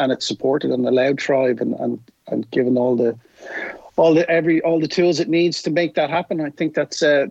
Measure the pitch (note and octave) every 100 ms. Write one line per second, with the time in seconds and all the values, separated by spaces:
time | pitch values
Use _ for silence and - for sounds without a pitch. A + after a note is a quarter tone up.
0 | C3+ B2+ - - C3 C#3+ C#3 B2+ B2 B2+
1 | C3+ C#3 - C3+ C3 A#2 A#2 - B2 A#2+
2 | - _ - A#2 A2 - B2+ B2+ B2 A#2+
3 | A#2 A#2 _ _ - - - - - -
4 | E3 D#3+ E3+ E3 D#3+ D#3+ E3 E3 D3+ -
5 | F3 E3 A#3+ E3 F3 - - D#3+ E3+ E3
6 | D3 E3 F3+ E3+ D3+ - D#3+ D3+ D3 -
7 | D3+ D3 C#3